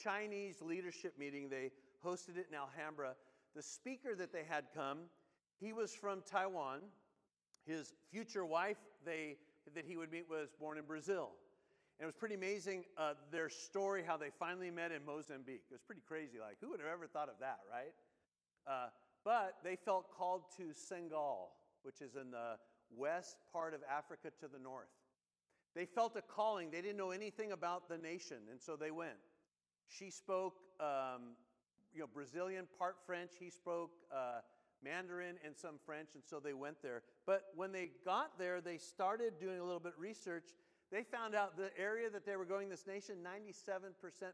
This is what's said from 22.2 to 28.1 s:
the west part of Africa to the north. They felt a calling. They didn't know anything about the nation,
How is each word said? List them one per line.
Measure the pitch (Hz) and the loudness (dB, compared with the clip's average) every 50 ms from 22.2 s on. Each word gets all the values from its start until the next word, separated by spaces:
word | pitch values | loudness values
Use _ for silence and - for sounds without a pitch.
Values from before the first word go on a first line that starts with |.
| 135 127 | -6 -6
the | 123 117 117 117 113 104 - - - _ _ _ 117 | -4 -2 -2 -2 -2 -4 -6 -16 -20 _ _ _ -6
west | 117 135 147 165 180 180 - - - - - - | 0 2 2 4 2 0 -4 -12 -16 -18 -4 -2
part | 170 160 160 160 | 0 0 0 -2
of | 143 147 135 | -4 0 0
Africa | 139 147 151 - 170 - - 160 - - | 0 0 0 -2 -8 -8 -8 -10 -8 -8
to | - | -10
the | 143 143 135 | -10 -10 -8
north. | 131 131 131 131 104 - - _ _ _ _ _ _ _ _ _ _ _ _ _ _ _ _ | -8 -6 -8 -8 -8 -12 -18 _ _ _ _ _ _ _ _ _ _ _ _ _ _ _ _
They | 165 180 | -2 -2
felt | 180 - 240 226 226 226 | 0 6 6 6 6 6
a | 214 - | 0 -6
calling. | - - - 214 220 214 190 170 156 | -4 2 4 6 6 6 4 2 0
They | 151 170 | 0 0
didn't | 180 202 202 | 0 0 2
know | 202 196 185 | 2 2 2
anything | 180 190 214 208 190 - 220 214 196 | 2 0 -2 -4 -2 -2 0 0 0
about | 165 165 170 175 180 175 170 | 2 2 2 2 2 0 -2
the | 170 165 | -4 -4
nation, | 165 160 | -2 -2